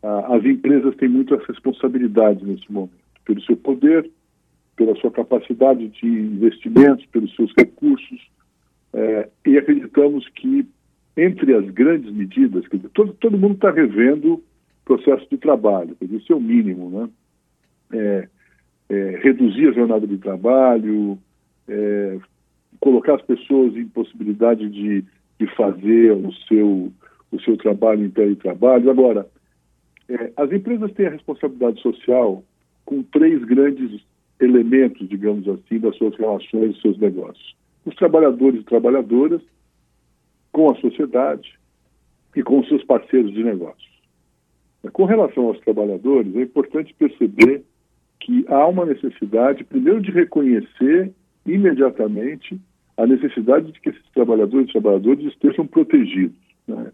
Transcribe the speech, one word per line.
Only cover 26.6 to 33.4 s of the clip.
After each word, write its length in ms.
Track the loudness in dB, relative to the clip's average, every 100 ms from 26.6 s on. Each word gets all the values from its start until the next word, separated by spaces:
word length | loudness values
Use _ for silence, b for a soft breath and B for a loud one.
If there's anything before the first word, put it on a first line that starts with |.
| 2 0 -4 -12 b b _
o 80 | -8
seu 160 | -2 0
trabalho 480 | 0 0 2 2 -2
em 40 |
teletrabalho. 800 | 0 0 0 -6 0 4 4 4
Agora, 360 | 4 4 2 -6 _ _ _ _ _ _ _ _
é, 220 | -10 -10 -6
as 160 | -4
empresas 400 | -4 -4 -6 -6
têm 140 | -4 -4
a 40 |
responsabilidade 680 | -4 -12 -8 -8 -4 -4 -2
social 640 | -4 -4 0 0 0 -2 _ _ _ _
com 180 | -10 -8
três 420 | -2 2 4 2